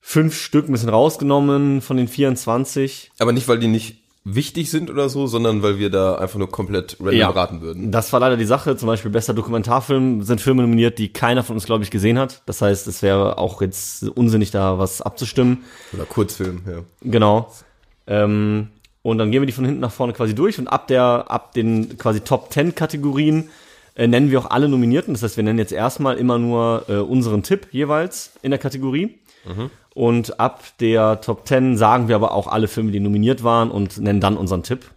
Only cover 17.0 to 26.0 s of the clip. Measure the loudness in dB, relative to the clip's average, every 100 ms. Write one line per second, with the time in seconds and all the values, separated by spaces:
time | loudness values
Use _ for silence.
17 | -2 2 4 2 0 -14 _ _ _ _
18 | -4 0 2 2 0 -2 -4 _ _ _
19 | -4 0 2 2 0 -2 -2 -2 -6 -4
20 | -6 -2 -2 0 0 -2 -4 -4 0 2
21 | 4 2 -2 -6 -6 -4 0 0 -2 -4
22 | -2 -2 0 -2 -2 -2 -2 -2 -6 -2
23 | -2 0 2 2 -2 -14 -20 -20 _ -2
24 | 2 4 4 2 0 0 2 2 2 2
25 | 0 -4 -4 -2 0 0 -2 -2 -4 -2